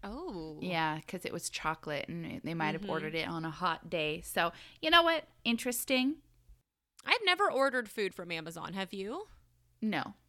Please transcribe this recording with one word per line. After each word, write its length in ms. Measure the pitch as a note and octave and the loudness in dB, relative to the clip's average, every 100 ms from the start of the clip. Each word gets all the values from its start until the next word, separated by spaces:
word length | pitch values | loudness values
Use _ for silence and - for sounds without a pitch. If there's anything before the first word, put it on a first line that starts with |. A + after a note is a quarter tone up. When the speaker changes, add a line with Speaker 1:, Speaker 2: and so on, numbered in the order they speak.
Speaker 1:
Oh. 560 | G3+ A#3+ F4+ G3 D#3 D#3 | -8 -8 -6 -6 -8 -6
Speaker 2:
Yeah, 400 | F3+ E3+ D#3+ D#3 - | -2 0 0 -2 -6
'cause 180 | F3+ | -8
it 80 | - | -6
was 180 | E3+ - | -6 -6
chocolate, 580 | - D#3+ D#3+ - D3 - | -4 -2 -4 -4 -4 -4
and 320 | E3+ E3 - | -8 -8 -8
they 120 | - | -6
might 180 | E3 D#3 | -2 0
have 100 | D#3 | -2
Speaker 1:
Mm-hmm. 80 | G3+ | -2
Speaker 2:
ordered 240 | D#3+ D#3 | -2 -2
it 140 | D#3+ - | -2 -2
on 160 | E3 | -4
a 60 | D#3+ | -4
hot 400 | D3+ F3+ D#3+ E3 | -2 -2 -2 -2
day. 300 | E3+ D3+ D#3+ | -2 0 -2
So, 300 | - - E3+ - - - | -4 0 0 0 -20 -6
you 100 | D#4+ | 6
know 120 | E4+ | 8
what? 240 | E4+ E4 - _ | 8 4 -2 _
Interesting. 720 | - A#3 B3+ A#3+ - B3+ B3+ D#4 _ _ _ - _ _ _ - | 0 2 0 -2 2 4 4 0 _ _ _ -20 _ _ _ -10
Speaker 1:
I've 200 | - G#4+ | 2 4
never 260 | G4+ F4+ G4+ | 4 4 4
ordered 380 | A#3+ C4+ B3+ A3 | 6 4 2 -2
food 240 | - G3 | -2 -2
from 160 | F3+ F3 | -2 -6
Amazon. 420 | E3 D#3+ E3 E3 | -6 -6 -8 -6
Have 180 | F#3+ F#3+ | -4 -4
you? 340 | G3 F#3+ D4+ G#4+ - _ _ _ _ | -4 -6 -6 -8 -16 _ _ _ _
Speaker 2:
No. 320 | A3 F3 - - | -2 0 -2 -8